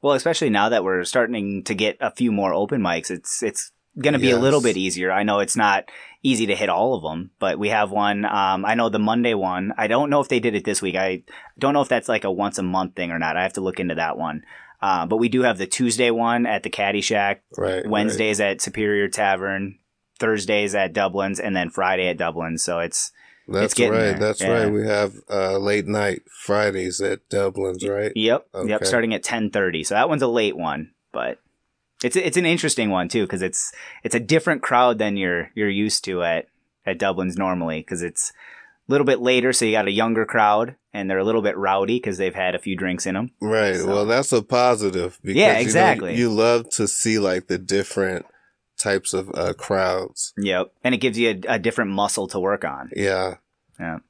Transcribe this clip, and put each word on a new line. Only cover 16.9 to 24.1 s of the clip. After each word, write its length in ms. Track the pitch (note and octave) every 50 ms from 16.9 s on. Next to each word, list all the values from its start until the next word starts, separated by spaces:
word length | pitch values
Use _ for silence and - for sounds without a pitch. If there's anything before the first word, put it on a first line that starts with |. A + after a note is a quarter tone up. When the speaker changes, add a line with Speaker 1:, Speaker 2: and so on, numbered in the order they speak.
| G2+ G#2
Speaker 1:
Shack, 420 | F#2+ - A2+ G#2 G2 G2+ G2+ - _ _ -
Speaker 2:
Right, 200 | - F#2+ F#2+ F#2
right. 100 | F#2 - G#2+
Speaker 1:
Wednesdays 500 | G#2+ G#2 G#2+ A2 G#2 G2 A2 G#2+ G#2+ G2+
at 200 | G#2 G2+ G2 -
Superior 480 | - - - - G#2+ G#2 G#2 G2+ G2+ G2
Tavern, 680 | - - G#2+ G2 F#2+ F#2 F#2+ G2 G2 G2 G2+ G2 G2 _ _ _ _ _ _ _ _ _
Thursdays 560 | B2 A2+ A2 G#2 F#2+ F#2+ G#2+ G#2 G#2 G2+ F#2+
at 180 | G#2 G2 F#2+ E2
Dublin's, 480 | G#2+ G2 F#2+ F2+ G2 G2 G2 G2 -
and 160 | - G#2 G2
then 140 | F#2 F2+ E2
Friday 380 | - - F#2+ F#2 F#2+ F#2 F#2 F2+
at 100 | F2 D#2+
Dublin's. 440 | F2 E2+ D#2+ E2 E2 E2 E2 D#2+ -
So 180 | - F2 E2+
it's, 300 | E2+ E2+ - - - - _ _ - - - _ _ -
Speaker 2:
That's 160 | F2+ F#2+ G#2
Speaker 1:
it's 80 | G#2 -
getting 180 | - A#2+ A#2 G#2+
Speaker 2:
right. 60 | A2+
Speaker 1:
there. 180 | A2 G#2